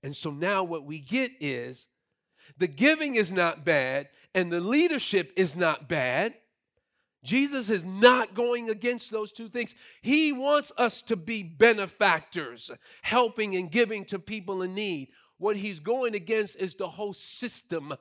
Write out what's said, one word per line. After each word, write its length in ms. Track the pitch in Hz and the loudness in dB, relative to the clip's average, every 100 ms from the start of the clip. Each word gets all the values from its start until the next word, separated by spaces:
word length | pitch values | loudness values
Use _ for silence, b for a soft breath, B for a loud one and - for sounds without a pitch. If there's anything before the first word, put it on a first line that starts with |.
And 140 | 135 143 | -8 -8
so 140 | 160 | -8
now 340 | 143 175 196 | -4 0 0
what 200 | 180 165 | 0 -4
we 140 | 143 156 | -8 -12
get 320 | 135 247 262 262 | -4 -2 -2 -4
is 460 | 143 127 120 131 - _ _ _ _ b b - | -4 -4 -6 -12 -18 _ _ _ _ b b -4
the 120 | 175 | -4
giving 480 | 139 254 311 302 247 | 2 4 4 2 0
is 160 | 190 | 0
not 320 | 185 170 160 | 2 0 0
bad 440 | 151 151 131 139 143 b b | 2 2 4 -2 -4 b b
and 160 | 185 175 | -2 0
the 100 | 175 | 0
leadership 720 | 180 269 349 294 - 196 170 - | 2 4 4 2 0 0 0 0
is 200 | 185 151 | 0 2
not 320 | 170 151 139 | 2 2 -2
bad. 460 | 160 127 127 208 - _ _ _ _ _ _ _ _ | -2 0 0 -2 -4 _ _ _ _ _ _ _ _
Jesus 460 | 127 226 277 277 214 | -2 0 2 -2 -2
is 160 | 214 | -2
not 480 | 170 190 240 254 214 | -2 6 6 6 2
going 380 | 190 240 240 233 | -2 -2 0 -4
against 400 | 220 240 240 - | -4 -2 -4 -6
those 200 | 220 214 | -8 -8
two 200 | - 226 | -10 -10
things. 240 | 240 226 - B B | -8 -8 -10 B B
He 320 | - 294 311 | 0 2 4
wants 400 | 269 269 294 - - | 0 2 2 0 0
us 240 | 233 - | 0 0
to 140 | - 220 | -4 -4
be 260 | 160 220 | -4 -8
benefactors, 1300 | 180 160 233 214 196 - 196 165 - 175 139 117 - - B B | -8 4 6 6 0 2 4 4 0 -8 -8 -10 -14 -16 B B
helping 540 | - 233 240 220 214 190 | 0 2 2 0 -2 -2
and 140 | 180 | -2
giving 360 | 175 233 214 196 | 2 2 0 -6
to 120 | 196 | -10
people 440 | 165 214 185 190 | -8 -12 -6 -6
in 120 | 185 | -4
need. 340 | 190 214 165 131 b b b | -4 -4 -4 -8 b b b
What 180 | 196 208 | -2 -2
he's 240 | 208 175 | -4 -8
going 340 | 151 247 247 | -4 0 0
against 440 | 208 165 220 208 - | -4 -2 -2 -2 -4
is 180 | 185 - | -8 -6
the 120 | - | -10
whole 240 | 156 208 | -6 -8
system 840 | 196 - - 240 - - 165 147 139 | -8 -10 -8 -8 -8 -6 -8 -6 -12